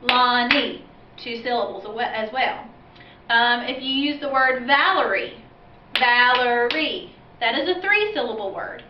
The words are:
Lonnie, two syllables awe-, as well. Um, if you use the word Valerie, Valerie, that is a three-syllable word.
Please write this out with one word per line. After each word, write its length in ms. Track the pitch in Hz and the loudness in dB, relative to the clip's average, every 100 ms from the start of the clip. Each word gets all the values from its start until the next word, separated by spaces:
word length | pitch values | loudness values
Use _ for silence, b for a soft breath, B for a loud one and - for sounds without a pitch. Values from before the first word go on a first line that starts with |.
Lonnie, 800 | 240 247 247 247 240 277 240 - - - - - | 2 2 4 2 2 2 0 -8 -16 -20 -20 -18
two 200 | 254 233 | -10 -8
syllables 420 | 240 240 196 190 208 | -4 -2 -2 -6 -12
awe-, 120 | 220 | -6
as 340 | 240 220 214 | -4 -4 -6
well. 340 | 254 262 - - - - B B B - | -2 -2 -2 -10 -20 -20 B B B 0
Um, 320 | 233 240 240 | 2 4 2
if 200 | 247 254 | -2 -6
you 80 | 262 | -4
use 300 | 269 285 294 | 0 0 -2
the 80 | 285 | -2
word 380 | 262 262 254 247 | 2 2 2 2
Valerie, 760 | 285 330 381 392 - - - - - - - - - | 4 4 2 0 -2 -4 -10 -20 -20 -20 -20 -6 0
Valerie, 1160 | 247 240 247 247 247 240 240 302 294 233 - - - - | 4 6 4 4 2 2 0 0 -4 -4 -10 -20 -20 -6
that 180 | 233 247 | -2 -2
is 100 | 330 | -2
a 120 | 359 | -2
three-syllable 760 | 381 415 415 294 240 220 202 | 0 0 0 -2 -4 -4 -6
word. 280 | 190 180 - - | -8 -10 -12 -16